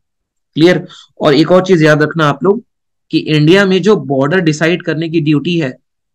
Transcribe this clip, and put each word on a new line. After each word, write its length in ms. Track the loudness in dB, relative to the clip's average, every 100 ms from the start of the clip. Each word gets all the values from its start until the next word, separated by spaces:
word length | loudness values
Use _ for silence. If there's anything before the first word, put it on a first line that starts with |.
| _ _ _ _ _ 2
Clear? 300 | 2 2 -4 -20 _ _
और 140 | 0
एक 180 | 0 2
और 140 | 2 2
चीज 160 | 2
याद 200 | 2 2
रखना 240 | 0 -2 -2
आप 180 | -2
लोग 180 | -2 -2 -6 _ _ _ _
कि 80 | -6
India 460 | -2 0 4 4 2
में 140 | 0
जो 140 | 2 0
border 440 | -2 -2 0 0
decide 420 | -2 -2 -2 -2
करने 260 | -4 -6 -4
की 120 | -4
duty 380 | 0 -2 -2 -4
है, 180 | -4 -8 _ _ _